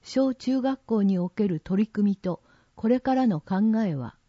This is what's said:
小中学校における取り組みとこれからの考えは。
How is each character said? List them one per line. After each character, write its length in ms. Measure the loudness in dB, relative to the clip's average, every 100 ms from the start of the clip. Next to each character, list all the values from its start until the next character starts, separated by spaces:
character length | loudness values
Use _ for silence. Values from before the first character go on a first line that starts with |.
小 320 | -4 0 0 0
中 260 | -2 0
学 240 | -2 -4 -2
校 160 | 0
に 160 | 2 2
お 120 | -2
け 180 | -2 -2
る 120 | -2
取 260 | -2 -2 0
り 20 |
組 220 | 0 0
み 40 | 0
と 280 | -6 -8 _ _ _ -6
こ 120 | 0
れ 120 | 0
か 160 | 2 2
ら 100 | 2
の 160 | 0
考 340 | -2 0 0 0
え 140 | 0 -4
は。 200 | -8 -14